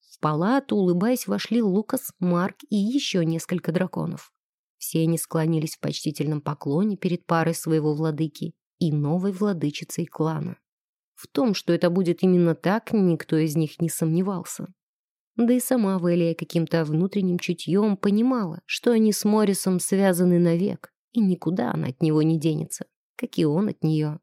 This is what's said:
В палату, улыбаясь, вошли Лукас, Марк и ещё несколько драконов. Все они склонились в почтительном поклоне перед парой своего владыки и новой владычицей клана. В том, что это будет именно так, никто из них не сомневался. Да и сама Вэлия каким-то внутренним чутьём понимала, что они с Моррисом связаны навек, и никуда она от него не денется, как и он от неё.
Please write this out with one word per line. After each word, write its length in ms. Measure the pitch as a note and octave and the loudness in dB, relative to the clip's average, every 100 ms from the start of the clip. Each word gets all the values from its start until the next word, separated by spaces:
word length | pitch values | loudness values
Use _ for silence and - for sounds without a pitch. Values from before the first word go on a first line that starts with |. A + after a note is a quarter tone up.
В 180 | _ - | _ -6
палату, 560 | D#3 D3+ F#3 C4+ C4+ | -2 0 2 0 0
улыбаясь, 540 | G#3+ F#3 F3 G#3+ B3+ - | 0 2 2 2 0 -2
вошли 340 | G3+ - A#3 | -4 -2 0
Лукас, 500 | A3 F#3 G#3+ C4 - _ | 2 0 -2 -6 -8 _
Марк 380 | F3+ F3 F#3+ - - | 0 0 0 -6 -4
и 60 | |
ещё 480 | G#3 G3+ C4+ - F#3+ | 0 0 0 0 0
несколько 480 | D#3+ E3 - F3+ - | 0 -2 -4 -4 -2
драконов. 640 | E3 F#3 - D#3+ E3+ - _ _ _ _ _ | -2 -2 -4 -6 -8 -16 _ _ _ _ _
Все 240 | - D#3+ | -6 0
они 160 | D#3+ E3 | 0 0
склонились 580 | - D#3+ D#3+ E3 D#3 - | -2 -2 0 0 -4 -6
в 20 | |
почтительном 640 | D3 C#3+ - D3+ D3 D3+ | -8 -6 -8 -4 -4 -4
поклоне 560 | C#3+ D3 D3 D3 G#3+ G3 | -6 -8 -4 0 0 -2
перед 280 | F3+ F3 | -4 -4
парой 300 | _ E3+ E3 | _ 0 0
своего 400 | E3 - D#3+ D3+ | -2 -2 0 0
владыки 600 | D3+ D#3+ D3+ D#3+ - - - _ _ | -2 -2 -2 -6 -6 -12 -12 _ _
и 100 | E3 | -2
новой 400 | D3 C#3+ F3 G3 | 0 0 0 -2
владычицей 760 | F#3 G#3 F3+ D3 - E3 - E3+ | -2 -2 -2 -4 -6 -12 -8 -8
клана. 500 | - D#3 D#3 - - _ _ _ _ _ | -4 -4 -2 -6 -10 _ _ _ _ _
В 140 | _ - | _ -8
том, 260 | - C4 | -2 0
что 180 | F#3+ - | 0 0
это 160 | E3+ F3+ | 0 2
будет 360 | F3 F3 E3+ | 0 0 2
именно 320 | F#3 F3+ E3+ D#3+ | 4 4 4 2
так, 360 | E3+ G#3+ - | 0 -2 0
никто 440 | A3 F#3 D#3+ - D#3+ | 0 2 0 0 0
из 180 | D#3+ | 0
них 260 | D3+ D#3 - | 0 -2 -2
не 80 | E3+ | -4
сомневался. 840 | - D#3+ E3 F#3+ F#3 E3 - - _ _ _ _ _ _ - | -2 0 0 0 -4 -8 -12 -14 _ _ _ _ _ _ 0
Да 180 | A#3 | 2
и 60 | B3 | 2
сама 400 | - B3+ G3+ F#3+ | 2 0 2 2
Вэлия 340 | F3 F3 E3 | 2 2 2
каким-то 500 | E3 D#3+ E3+ D#3+ E3 | -2 -2 -2 0 0
внутренним 540 | D3+ D#3 F#3+ G3+ F#3 F3 | 0 0 0 0 0 -2
чутьём 580 | - F3 - F#3 G#3+ G3 | -2 -6 -2 0 2 0
понимала, 640 | - G3+ B3 B3+ F#3 D#3+ - | 0 2 2 0 -4 -8 -10
что 240 | - - | -2 2
они 220 | A3+ A3 | 4 4
с 120 | G3+ | 2
Моррисом 540 | G#3+ G#3+ G#3+ F#3+ - F#3 | 2 4 2 2 0 0
связаны 640 | - G3 G3 F3 F3+ F3 | 0 2 2 4 4 6
навек, 520 | F3 E3+ G3+ - - _ _ | 4 2 0 -4 -12 _ _
и 80 | - | 0
никуда 500 | G3+ F3 - F#3 A#3+ | 2 2 -2 -2 -2
она 160 | D#3 D#3+ | -2 -4
от 120 | B2+ | 0
него 200 | D#3+ D#3 | 2 4
не 180 | D#3 D#3+ | 4 2
денется, 460 | D#3 D#3 D#3+ - - _ _ | 0 -2 -4 -10 -14 _ _
как 240 | - - - | -12 -8 0
и 60 | |
он 240 | D#3+ D3+ G#3 | 2 2 -2
от 160 | - | -2
неё. 340 | D#3 D#3 D3+ D3+ | 0 0 -2 -6